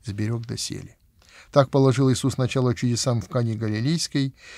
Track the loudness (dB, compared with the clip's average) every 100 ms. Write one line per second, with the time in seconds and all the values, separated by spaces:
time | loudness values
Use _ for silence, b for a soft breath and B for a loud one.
0 | -10 -6 -4 -4 -6 -8 -8 -10 -14 _
1 | _ _ b b b 2 4 4 4 4
2 | 4 2 0 0 -2 0 0 0 0 0
3 | 0 -2 -2 -2 -2 -2 -4 -2 -2 -2
4 | -2 -2 -2 -4 B